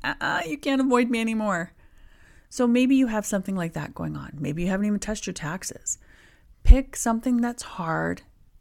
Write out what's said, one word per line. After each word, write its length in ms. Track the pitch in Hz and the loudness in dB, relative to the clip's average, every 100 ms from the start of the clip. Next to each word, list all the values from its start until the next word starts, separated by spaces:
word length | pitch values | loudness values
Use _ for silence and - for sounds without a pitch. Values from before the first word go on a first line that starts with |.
"Uh-uh, 380 | - - - - 339 | -8 -4 -2 -2 -4
you 120 | 294 | -6
can't 220 | 285 269 | -2 0
avoid 300 | 262 247 240 | 2 4 2
me 100 | 233 | 0
anymore." 520 | 226 220 214 180 170 - - - - - - - _ | -2 -2 -2 -2 -4 -10 -20 -20 -20 -20 -20 -20 _
So 180 | - 247 | -2 2
maybe 300 | 240 254 269 | 4 6 4
you 120 | 254 | 4
have 180 | 214 208 | 0 -2
something 300 | 202 190 190 | -4 -2 -4
like 160 | 170 | -4
that 220 | 156 147 | -6 -8
going 220 | - 160 151 | -8 -8 -6
on. 200 | 139 147 | -10 -8
Maybe 240 | 143 156 | -6 -2
you 60 | 175 | 0
haven't 180 | 190 208 | 0 0
even 140 | 208 | -2
touched 260 | - 214 - | -2 -6 -6
your 80 | |
taxes. 640 | 185 151 180 - - - - - - - _ _ - | -8 -6 -6 -8 -10 -8 -8 -12 -20 -20 _ _ 2
Pick 340 | - 262 269 - | 6 8 6 -4
something 440 | 233 226 254 240 | -2 0 0 0
that's 220 | 240 240 | 0 -4
hard 600 | - - 165 160 165 175 - _ - - | -10 -8 -4 -2 -2 -4 -10 _ -20 -8